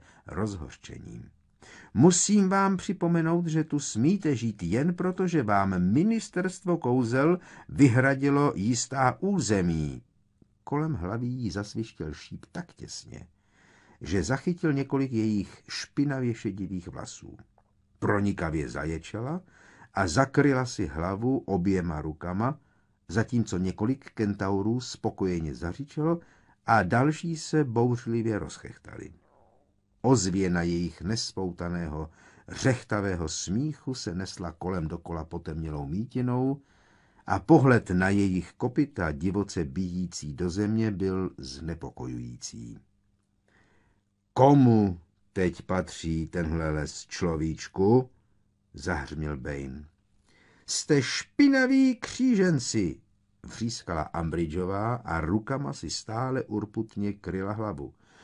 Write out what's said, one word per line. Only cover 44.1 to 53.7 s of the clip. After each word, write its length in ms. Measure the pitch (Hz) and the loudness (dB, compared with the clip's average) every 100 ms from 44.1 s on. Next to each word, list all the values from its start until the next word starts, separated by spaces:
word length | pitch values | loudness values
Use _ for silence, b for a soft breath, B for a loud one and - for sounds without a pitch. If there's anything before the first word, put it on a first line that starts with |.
| _ _ | _ _
„Komu 640 | - 135 143 127 113 101 85 - _ _ | 6 8 10 8 8 4 0 -10 _ _
teď 280 | - 90 - | -2 0 -2
patří 640 | - 92 87 - 82 80 78 | -4 -2 -4 -6 -4 -2 -2
tenhle 440 | 90 80 82 80 | -4 -2 -2 -2
les, 340 | 76 76 - - | -2 -4 -10 -14
človíčku?“ 1040 | - 90 80 80 78 - - 98 123 127 _ _ _ _ _ _ | -4 -2 -2 -2 -6 -8 0 4 4 2 _ _ _ _ _ _
zahřměl 640 | - 80 80 69 76 76 71 | -10 -4 -4 -4 -6 -6 -6
Bane. 480 | 64 69 69 67 76 _ _ _ b b b b b | -8 -8 -8 -12 -16 _ _ _ b b b b b
„Jste 340 | - - 147 | -6 2 2
špinaví 920 | 123 - - - 285 269 254 269 262 247 | 2 -2 -2 4 6 6 6 6 6 2
kříženci!“ 1040 | - - 262 220 185 151 120 110 90 - _ _ _ _ | -4 0 4 4 4 2 0 0 0 -2 _ _ _ _
vřískala 760 | - - 117 | -16 -6 -6